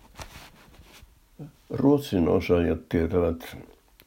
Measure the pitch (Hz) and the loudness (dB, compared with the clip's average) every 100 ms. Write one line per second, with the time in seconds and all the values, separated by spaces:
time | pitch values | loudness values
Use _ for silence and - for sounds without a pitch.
0 | - - - - - - - - - - | -20 -20 -20 -20 -20 -20 -20 -20 -20 -20
1 | - _ _ - 151 - - - 135 143 | -20 _ _ -20 -20 -20 -10 0 4 2
2 | 139 95 85 90 - 87 82 82 - 87 | 2 0 2 2 2 2 2 -2 -2 -2
3 | 82 90 85 82 - - - - _ _ | 0 0 0 -2 -10 -18 -20 -20 _ _